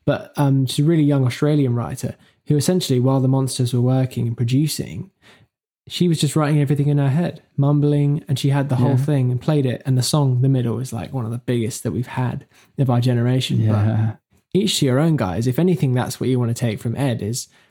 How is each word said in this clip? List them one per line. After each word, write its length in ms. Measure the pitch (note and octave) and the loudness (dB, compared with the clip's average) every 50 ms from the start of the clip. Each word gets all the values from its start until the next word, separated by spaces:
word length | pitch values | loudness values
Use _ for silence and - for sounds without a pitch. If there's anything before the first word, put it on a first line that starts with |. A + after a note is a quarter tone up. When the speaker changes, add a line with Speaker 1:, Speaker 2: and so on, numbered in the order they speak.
| _ | _
Speaker 1:
but, 280 | D3+ C3+ - - - - | -2 -2 -2 -6 -6 -4
um, 300 | - C#3+ C#3 C3+ C3+ C3+ | 0 2 2 2 2 0
she's 180 | B2 - D3 D3 | 0 0 0 0
a 40 | D#3+ | 2
really 160 | E3+ D#3 D3 | 2 4 4
young 200 | C#3+ C#3+ C3+ C3 | 2 2 2 2
Australian 500 | B2 - - D3+ D3 D3+ D3 C#3 A#2+ A#2+ | 0 0 0 0 0 2 2 2 0 0
writer 400 | A#2+ A2 - B2+ - - B2 - - _ _ _ _ _ - | -2 -4 -6 -8 -8 -8 -10 -10 -12 _ _ _ _ _ 0
who 80 | D3 | 0
essentially, 420 | D3 - - F#3 F3+ - - C3 B2 | 2 2 2 0 0 0 0 0 2
while 220 | B2 C3 C3+ C3+ | 2 2 2 2
the 80 | C3 C3 | 2 2
Monsters 440 | C3+ C3+ C3+ B2+ - - B2+ A#2+ | 2 2 0 -2 -2 -2 -2 0
were 80 | B2 A#2+ | 0 0
working 460 | B2 B2+ C3 C3 C3 B2+ - A#2+ A#2+ | 2 2 2 2 0 -2 -2 -4 -4
and 100 | A#2 A#2 | -4 -2
producing, 760 | - B2 A#2 B2+ C#3 D#3 D3+ - - C2+ - D#3 - F#3 - _ _ _ - - _ _ _ _ _ _ _ _ _ _ | -2 -2 0 2 2 0 0 -2 -6 -8 -10 -10 -12 -12 -14 _ _ _ -20 -20 _ _ _ _ _ _ _ _ _ _
she 200 | - - - F3 F3 | -10 -4 0 0 2
was 120 | D#3+ - | 2 2
just 140 | D#3+ C#3 - | 0 0 0
writing 240 | D#3 D3+ C#3+ D#3 D3 | 0 0 2 2 2
everything 280 | C#3+ C3+ D3 D3 C#3 D3 | 2 2 0 0 0 2
in 100 | C#3+ C#3+ | 2 2
her 100 | C#3 C#3 | 2 2
head, 340 | C3 E3+ F3 E3 D#3+ - - _ _ | 0 0 -2 -2 -6 -10 -16 _ _
mumbling, 680 | - C#3 C#3+ D3 D3 C#3+ D3 D3 C#3+ C#3+ C#3+ C#3+ C3+ - - | 0 2 2 2 2 2 2 2 2 2 0 0 -2 -2 -4
and 100 | C3+ - | -4 -2
she 120 | - C#3 | 0 0
had 180 | C3+ C#3+ C#3 C#3+ | 0 0 0 0
the 80 | C3 | 0
whole 140 | B2 B2 - | 2 2 2
Speaker 2:
Yeah. 60 | C3 | 2
Speaker 1:
thing 340 | B2+ C#3 D#3 D3 C3+ B2+ B2 | 2 0 0 0 0 0 0
and 100 | B2 B2 | -2 -2
played 240 | - E3 D#3 D3 C3 | -2 0 0 0 0
it. 160 | B2 A2+ - - | 0 -2 -4 -2
And 100 | C3+ C3 | -2 0
the 60 | B2+ | 0
song 400 | B2 - - D3+ C#3+ C3 B2+ B2 | 0 0 0 0 2 2 2 2
The 60 | C3+ C3+ | 2 2
Middle 320 | C3 B2+ B2 A#2 A2 A#2 | 2 2 0 -2 -2 -4
is, 120 | C3 - | -6 -6
like, 200 | A2 G#2+ D#2+ - | -8 -8 -8 -8
one 120 | - C3 A2 | -6 -6 -6
of 60 | A2 | -6
the 80 | A#2 B2+ | -8 -6
biggest 440 | - - B2 A#2+ A2 G#2 - - - | -4 -4 -2 -2 -2 -4 -4 -6 -6
that 80 | A#2 | -6
we've 140 | D#2 A2+ A#2+ - | -4 -4 -6 -6
had 360 | - B2+ B2+ B2 - C3+ - _ _ _ _ _ _ - | -4 -4 -4 -4 -4 -8 -10 _ _ _ _ _ _ -2
of 120 | C3+ B2+ | 0 2
our 100 | A#2+ A#2+ | 2 2
generation. 580 | A#2+ B2+ A#2+ A#2 A#2+ B2 B2+ B2+ B2 - C3 A#2 | 2 2 2 2 2 2 2 0 0 0 0 0
But 260 | A2 G#2+ G#2 G#2 G#2 | 2 2 2 2 2
Speaker 2:
Yeah. 300 | A2 A2+ A2 A2 A2 - - _ _ _ _ _ _ | 2 2 0 0 -2 -4 -8 _ _ _ _ _ _
Speaker 1:
each 280 | - F#3 G#3+ F#3+ - - | -2 0 0 0 0 0
to 60 | D3 | 2
your 120 | C3 B2 C3+ | 2 2 2
own, 180 | D#3+ E3 D#3 | 2 2 2
guys. 300 | B2+ A2 F#2 E2 G#2 A#2 | 2 0 -2 -2 -2 -2
If 120 | B2+ B2 - | 0 0 2
anything, 360 | F3 F#3 F3 - D3 C3 B2 | 2 2 2 2 0 0 0
that's 240 | B2+ - - - - | 0 -2 -4 -4 -4
what 80 | - A#2+ | -2 0
you 100 | B2+ B2 | 0 0
wanna 140 | A#2+ A#2 A#2 | 0 -2 -2
take 240 | - A#2+ A2+ G2+ - | -2 -2 -4 -4 -4
from 140 | - A#2 A#2 | -4 -6 -4
Ed 260 | A#2+ C#3+ C3 A2+ - | -2 -2 -2 -2 -2
is, 240 | G2+ G#2 A#2+ - - - _ _ _ _ | -4 -6 -6 -8 -10 -12 _ _ _ _